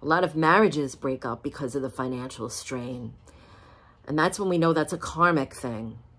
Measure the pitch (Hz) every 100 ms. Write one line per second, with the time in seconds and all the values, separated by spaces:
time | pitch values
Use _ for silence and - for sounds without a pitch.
0 | 147 160 185 156 160 180 214 147 139 -
1 | 139 131 127 117 147 - 139 135 131 -
2 | 131 127 127 - 117 - - 127 120 123
3 | 113 - - - - - - - - _
4 | - 151 165 180 190 180 165 160 151 -
5 | - 160 175 165 131 - 127 113 113 -
6 | -